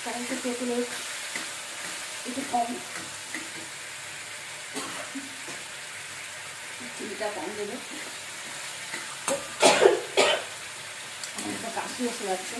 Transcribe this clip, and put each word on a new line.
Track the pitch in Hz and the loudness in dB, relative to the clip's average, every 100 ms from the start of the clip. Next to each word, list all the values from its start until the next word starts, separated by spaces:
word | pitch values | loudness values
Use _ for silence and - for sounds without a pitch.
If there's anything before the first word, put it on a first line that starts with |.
তাহলে | 247 240 240 | -4 -4 -2
তো | 262 | 0
তেঁতুলের | 254 240 247 240 240 - - - - - - - - - - - - - 247 | 0 0 2 2 2 -2 -4 -4 -4 -4 -4 -6 -6 -6 -6 -4 -6 -6 -4
একটু | 254 285 | -2 2
কম, | 247 233 - - - - - - - - - - - - - - - - - - - - - - - - 277 - - - - - - - - - - - - - - - - 240 - | 2 2 0 -4 -6 -6 -8 -6 -6 -6 -6 -8 -8 -8 -8 -8 -8 -8 -8 -8 -8 -6 -4 -4 -4 -4 -6 -6 -8 -8 -8 -8 -8 -8 -8 -8 -8 -8 -8 -8 -8 -8 -6 -6 -4
চিনিটা | 214 196 214 - | -4 0 -2 0
কম | 190 208 | -4 -2
দেবে। | 208 247 - - - - - - - - - - - - - - - 277 - - - - - - - - - - - - - - - - - - - - | -4 -4 -6 -6 -6 -6 -8 -8 -6 -6 -6 -6 -4 -4 -4 -4 0 0 0 8 10 12 10 10 4 8 8 8 0 -6 -8 -8 -8 -8 -8 -8 -6 -4
আমার | 208 202 | -4 -2
তো | 202 - | -2 -2
কাশি | - - 240 | -4 0 0
এসে | - 202 | 0 0
যাচ্ছে | 185 - 233 | 0 -2 -6